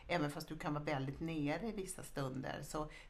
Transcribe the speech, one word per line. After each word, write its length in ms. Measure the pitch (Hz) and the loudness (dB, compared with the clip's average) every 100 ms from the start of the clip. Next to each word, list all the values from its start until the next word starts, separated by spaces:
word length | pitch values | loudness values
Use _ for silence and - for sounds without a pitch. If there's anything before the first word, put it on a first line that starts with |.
| - | 2
Även 220 | 175 147 | 4 4
fast 180 | 156 156 | 0 -4
du 100 | 156 | -2
kan 160 | 165 | 0
vara 100 | 151 | 2
väldigt 360 | 151 139 135 - | 2 2 2 0
nere 480 | 165 160 143 165 220 | 0 2 2 2 0
i 40 | |
vissa 300 | 208 185 - | -2 -4 -6
stunder 580 | - 147 131 131 139 - | -4 -2 0 0 -2 -4
så, 280 | 147 156 151 - | -2 -2 -2 -6